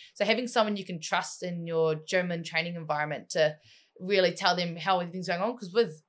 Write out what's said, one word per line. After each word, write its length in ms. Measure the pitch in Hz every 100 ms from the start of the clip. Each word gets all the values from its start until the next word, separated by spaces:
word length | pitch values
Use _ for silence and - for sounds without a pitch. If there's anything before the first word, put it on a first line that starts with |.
| -
So 100 | -
having 220 | 202 240 254
someone 280 | 240 214 202
you 80 | 190
can 140 | 170
trust 420 | - 185 - -
in 240 | 180 175 165
your 300 | 165 160 156
gym 340 | - 185 180
and 160 | 170 165
training 300 | 165 170 170
environment 520 | 156 147 151 135 -
to 280 | 170 151 151 _ _ _ -
really 320 | 185 196 175
tell 240 | 175 190 180
them 180 | 175 170
how 240 | 190 185
everything's 280 | 170 185 180
going 140 | 175
on. 120 | 214 247
'Cause 120 | 185
with 280 | 208 202 -